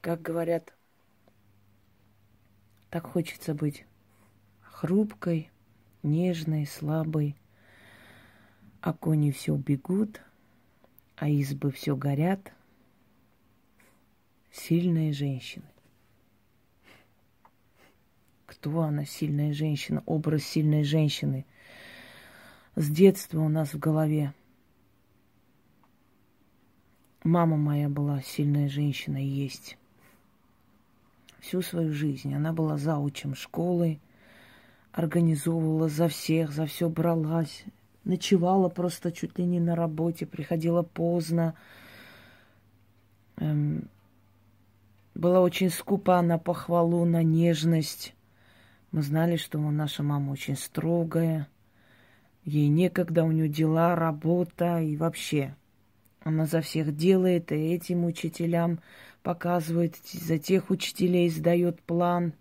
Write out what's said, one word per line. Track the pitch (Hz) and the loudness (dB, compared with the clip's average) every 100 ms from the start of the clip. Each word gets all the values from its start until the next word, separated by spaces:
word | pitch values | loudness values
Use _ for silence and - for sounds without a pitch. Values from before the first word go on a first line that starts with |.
Как | - 170 | -4 -6
говорят, | 165 165 165 165 - _ _ _ _ _ _ _ _ _ _ _ _ _ _ _ _ _ _ _ _ _ _ | -4 -4 -2 -2 -4 _ _ _ _ _ _ _ _ _ _ _ _ _ _ _ _ _ _ _ _ _ _
так | 170 - | -10 -4
хочется | 175 165 - - | -4 -4 -8 -6
быть | 151 151 147 - _ _ _ _ _ _ _ | -2 -2 -4 -20 _ _ _ _ _ _ _
хрупкой, | - - 156 190 214 - 175 165 151 _ _ _ _ _ | -20 -8 0 2 0 -4 -2 -2 -4 _ _ _ _ _
нежной, | 147 156 180 165 156 156 147 | -2 0 0 -2 -2 -4 -4
слабой. | - 147 160 160 156 147 147 _ _ _ - - - - - - - _ _ - - | -6 -4 -2 -2 -2 -2 -4 _ _ _ -20 -20 -20 -20 -20 -20 -20 _ _ -20 -6
А | - | -6
кони | 151 165 156 147 | -4 0 2 2
всё | 131 - 147 | 0 -4 -4
бегут, | 135 139 - 190 214 - - _ _ _ _ _ _ _ _ - | -2 -4 0 -2 -2 -6 -20 _ _ _ _ _ _ _ _ -6
а | 147 | 0
избы | 147 139 139 143 | 0 0 -2 -4
всё | 131 - 135 | -4 -4 -2
горят. | 139 139 165 190 - - _ _ _ _ _ _ _ _ _ _ _ _ _ _ _ _ _ _ _ | -2 0 0 -2 -6 -20 _ _ _ _ _ _ _ _ _ _ _ _ _ _ _ _ _ _ _
Сильные | - - 165 180 165 156 | -18 -2 0 2 0 0
женщины. | 143 143 131 - - - _ _ _ _ _ _ _ _ _ _ _ _ - _ _ _ _ _ _ _ _ _ _ _ _ _ _ | -2 -4 -4 -10 -16 -20 _ _ _ _ _ _ _ _ _ _ _ _ -20 _ _ _ _ _ _ _ _ _ _ _ _ _ _
Кто | - - 147 160 | -20 -10 -4 -2
она, | 156 147 147 | 0 -2 -4
сильная | - 151 147 151 | -6 -2 0 0
женщина? | 147 156 147 - 143 | 0 -2 -2 -2 -6
Образ | - 160 151 151 | -2 -2 0 -2
сильной | - 160 151 151 | 0 0 2 2
женщины. | 143 156 151 - 143 135 - _ - - - - - - - - - - _ - | 2 2 2 0 -4 -4 -8 _ -20 -20 -20 -20 -20 -20 -20 -20 -20 -20 _ -4
С | 147 | -2
детства | 151 190 190 - 160 | 6 6 6 -4 -2
у | 156 | 0
нас | 156 147 | 0 -2
в | 151 | -2
голове. | 160 156 156 151 143 - _ _ _ _ _ _ _ _ _ _ _ _ _ _ _ _ _ _ _ _ _ _ _ _ _ _ _ _ | 0 2 2 0 -2 -6 _ _ _ _ _ _ _ _ _ _ _ _ _ _ _ _ _ _ _ _ _ _ _ _ _ _ _ _
Мама | 165 170 165 156 | 2 4 4 2
моя | 147 147 147 | 2 0 0
была | 143 143 139 | 0 -2 -2
сильная | - - 147 147 143 | -4 -2 0 2 0
женщина | 139 147 135 - 139 | 0 -2 -2 -6 -4
и | 139 | -4
есть. | 139 139 - - - _ _ _ _ _ _ _ _ _ _ _ _ _ _ - - | -4 -6 -10 -18 -20 _ _ _ _ _ _ _ _ _ _ _ _ _ _ -20 -20
Всю | - 180 | -6 -4
свою | 175 175 160 | -2 -2 -2
жизнь | 147 151 139 143 | 0 -2 -4 -6
она | 139 156 | -2 -2
была | 165 156 151 | 0 -2 0
заучем | 143 151 143 - 143 | -2 -2 -2 -4 -8
школы, | 135 - - 175 175 170 151 _ _ - - - - - _ _ | -8 -8 -4 0 2 0 -2 _ _ -20 -20 -20 -20 -20 _ _
организовывала | - 165 175 165 151 165 165 160 156 160 | -4 0 2 2 2 0 0 0 0 0
за | 147 170 | 2 0
всех, | - - 160 160 | 0 0 0 0
за | 147 | -4
всё | 156 - 170 | -6 -2 -2
бралась. | 160 165 165 156 165 156 - - - _ _ | 0 0 0 0 -2 -2 -6 -18 -20 _ _
Ночевала | - 180 - 190 175 190 185 | -4 -2 4 4 6 4 2
просто | 180 175 170 175 | 0 -4 -2 -6
чуть | 170 - - | -6 -8 -4
ли | |
не | 175 175 | 0 2
на | 170 170 | 0 0
работе, | 170 156 170 170 | -2 0 -2 -2
приходила | - - 143 170 160 170 | -8 -8 -4 -2 2 0
поздно. | 170 - 170 175 160 170 165 160 - - - - - - - - _ _ _ _ _ _ _ _ _ - | 0 -2 0 0 0 0 0 -2 -18 -20 -20 -20 -20 -20 -20 -20 _ _ _ _ _ _ _ _ _ -6
Эм, | 156 151 147 156 - _ _ _ _ _ _ _ _ _ _ _ _ | -2 0 -2 -4 -8 _ _ _ _ _ _ _ _ _ _ _ _
была | - 175 180 | -2 4 6
очень | 180 - 185 | 4 4 0
скупа | 170 - 196 196 180 | 0 -2 0 4 4
на | 170 165 | 4 2
похвалу, | 175 175 - 170 170 170 | 0 -6 0 2 4 4
на | 170 170 | 2 4
нежность. | 165 160 170 160 160 160 147 - - _ _ _ _ - - _ _ | 4 4 4 4 2 2 0 -8 -16 _ _ _ _ -20 -20 _ _
Мы | 160 | -4
знали, | 143 156 170 170 | 0 2 2 0
что | - 151 | -2 -2
наша | 151 147 151 - | 0 0 -2 -2
мама | 147 143 139 | -2 -2 -2
очень | 139 - 139 | -6 -6 -6
строгая. | - - 160 170 165 165 165 160 147 _ _ _ _ _ _ _ _ _ | -6 -4 0 0 0 0 0 0 -6 _ _ _ _ _ _ _ _ _
Ей | - 147 147 | -2 2 4
некогда, | 151 180 180 170 165 | 4 4 2 0 2
у | 160 | 4
неё | 160 156 | 2 0
дела, | 147 160 160 170 | 2 2 4 2
работа | 170 165 151 160 175 175 - 175 170 | 2 0 -2 0 0 0 -2 0 0
и | 156 151 | 0 0
вообще. | 165 165 - 151 135 - _ _ _ _ _ _ | -2 -4 -4 -2 -2 -8 _ _ _ _ _ _
Она | 156 160 156 | -2 0 0
за | 160 | 0
всех | 151 160 151 147 | -2 -2 -2 0
делает, | 170 190 185 175 170 | 4 4 4 2 0
и | 151 156 | -2 -2
этим | 175 - 175 170 | -2 -2 -2 -2
учителям | 165 165 - 170 170 170 170 - - - - | -2 -8 -4 -2 0 0 -2 -8 -20 -20 -10
показывает, | - 170 175 175 156 165 170 - - | -8 -4 -2 -2 0 0 0 -4 -16
за | 175 165 165 | -12 -2 -2
тех | - 190 190 | 2 0 2
учителей | 190 - - 185 180 175 | -2 -2 0 2 4 4
сдаёт | 160 160 170 175 170 | 2 2 4 2 -2
план. | - 170 175 175 170 - | -4 0 2 2 -2 -6